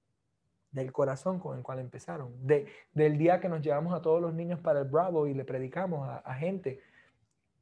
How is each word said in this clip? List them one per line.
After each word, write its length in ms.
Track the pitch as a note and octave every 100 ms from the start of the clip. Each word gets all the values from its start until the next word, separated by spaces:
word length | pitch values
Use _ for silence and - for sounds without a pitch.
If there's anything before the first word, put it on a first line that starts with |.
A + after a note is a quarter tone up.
| _ _ _ _ _ _ _
del 200 | C3 C3
corazón 480 | - C3+ C3+ F#3 F#3
con 180 | E3 C3
el 60 |
cual 140 | B2 C3
empezaron, 560 | B2+ B2+ - D#3+ B2+ B2 C3
de, 200 | D3 C#3+ - -
del 260 | D3+ D3+ D3
día 200 | E3 F3+
que 100 | F#3
nos 120 | E3
llevamos 320 | D3+ C#3+ E3
a 80 | F3
todos 180 | E3+ E3
los 140 | E3+
niños 260 | D#3+ E3+ E3+
para 200 | E3+ D3
el 60 | C#3
Bravo 420 | D3 F#3 E3 D3
y 80 | C3+
le 100 | C3
predicamos 640 | C3 C3 E3 F#3+ D#3 C3+
a, 80 | B2+
a 160 | C#3
gente. 480 | C3 E3+ G3 C#3+ B2+ - _ _ _ _ _ _ _